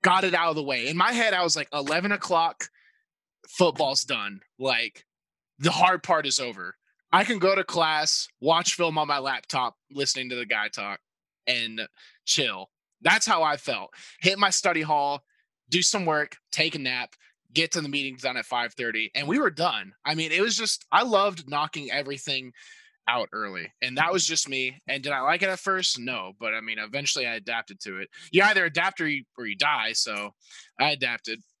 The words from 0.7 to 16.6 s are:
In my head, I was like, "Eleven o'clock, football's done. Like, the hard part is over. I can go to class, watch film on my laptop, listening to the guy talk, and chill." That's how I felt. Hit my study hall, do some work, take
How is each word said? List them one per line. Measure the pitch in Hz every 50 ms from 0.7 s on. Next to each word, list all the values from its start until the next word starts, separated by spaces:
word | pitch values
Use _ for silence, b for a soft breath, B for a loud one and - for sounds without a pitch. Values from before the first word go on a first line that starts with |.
| 135 123 117 131
In | 156 170
my | 185 220
head, | 240 233 233 220 196
I | 180 180
was | 170 160
like, | 160 147 - -
"Eleven | 147 139 139 151 170 180 202
o'clock, | 208 196 - - 185 165 165 165 - _ - - b b b b b b b b b _ _ _ _ _ _ -
football's | - - 185 170 147 - 156 135 139 - -
done. | - 139 117 104 101 101 95 - _ _ _
Like, | 127 135 123 113 117 110 _ - - _ _ _ _ _ _ _ _ _ _ _
the | 139 170
hard | 170 - 180 185 185 175 _
part | - 180 156 151
is | 139 127 -
over. | 135 123 110 95 90 90 95 _ _ _ _ _ _ _
I | - 180 202
can | - 240 202
go | 175 190 196
to | 190 185
class, | - - 170 165 156 156 156 151 147 - - - - _ _
watch | - 143 160 165 175 - -
film | - 175 165 160 156
on | 151 143
my | 147 143
laptop, | 131 135 131 123 - _ - 139 127 117 - _ _ _
listening | 143 139 139 135 - 131 127 127
to | 127
the | 123 120
guy | 104 117 110 104 110
talk, | - - 104 101 101 - _ _ _ _ _ _ _ _ _ -
and | 123 120 117 113 110 113 110 - b b b b b b b
chill." | - - - 143 120 104 92 95 - _ _ _ _ _ _
That's | - 165 185 220 -
how | 214 214 170 160
I | 156 147
felt. | 143 - - 123 104 92 - B B B B B B
Hit | - 175 196 196
my | 202 196
study | 185 - - 196 175 160
hall, | 156 156 156 147 143 143 143 139 _ _ _ _ _ _ _ _ _ _
do | 117 180
some | 175 - - 208 185
work, | 165 156 151 147 147 - - _ _
take | - -